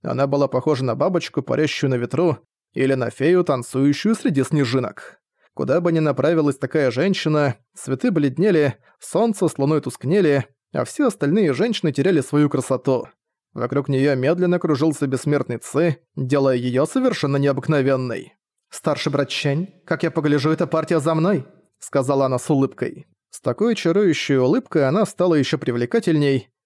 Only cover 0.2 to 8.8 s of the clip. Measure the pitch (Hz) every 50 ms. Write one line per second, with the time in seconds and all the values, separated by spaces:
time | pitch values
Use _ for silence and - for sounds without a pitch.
0.2 | 139 139 139 143 139 135 - 127 - 156 151 127 135 127 117 131 143 185 185 170
1.2 | - - - - 135 - 123 143 156 147 - - - 139 131 123 120 120 - 135
2.2 | 175 175 143 - _ _ _ _ _ _ _ - 131 131 135 131 123 117 - -
3.2 | 135 156 180 180 175 - 143 127 117 - - 131 135 143 143 - - 208 226 -
4.2 | - 247 165 135 131 - 151 151 139 117 120 131 123 - - - - - - _
5.2 | _ _ _ _ _ _ _ - - - 131 175 175 175 165 160 156 151 139 127
6.2 | 131 151 170 160 151 147 135 - - 127 - 160 143 127 113 127 156 196 196 -
7.2 | - 156 151 151 147 139 120 _ _ _ _ - - - 131 127 - 254 196 165
8.2 | 147 139 127 143 175 214 190 160 147 139 - _